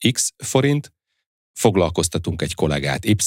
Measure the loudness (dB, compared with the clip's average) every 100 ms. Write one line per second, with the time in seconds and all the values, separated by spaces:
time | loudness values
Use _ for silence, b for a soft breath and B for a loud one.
0 | -2 0 -4 -6 -2 0 2 0 -4 _
1 | _ _ _ _ _ 0 2 4 2 0
2 | -2 -2 -6 -6 -6 -2 -2 -2 -2 2
3 | 2 2